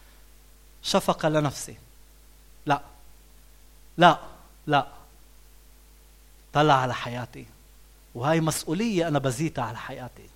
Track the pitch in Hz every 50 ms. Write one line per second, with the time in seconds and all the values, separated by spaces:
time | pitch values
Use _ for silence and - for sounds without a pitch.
0 | - - - - - - - - - - - - - - - - - - - 196
1 | - - 175 - - 156 151 151 147 139 117 - - - 117 - - - - -
2 | - - - - - - - - - - - - - 151 143 143 - - - -
3 | - - - - - - - - - - - - - - - - - - - -
4 | 170 175 151 - - - - - - - - - - 151 147 143 123 - - -
5 | - - - - - - - - - - - - - - - - - - - -
6 | - - - - - - - - - - - 147 151 151 143 131 127 127 117 -
7 | - 123 120 123 120 - - 139 127 - - - - - - - - - - -
8 | - - - 117 123 151 165 165 160 156 147 - - - 156 185 226 233 208 175
9 | 165 165 147 143 131 135 123 120 165 156 - 139 123 107 117 120 - - 131 131
10 | 127 117 - - - - -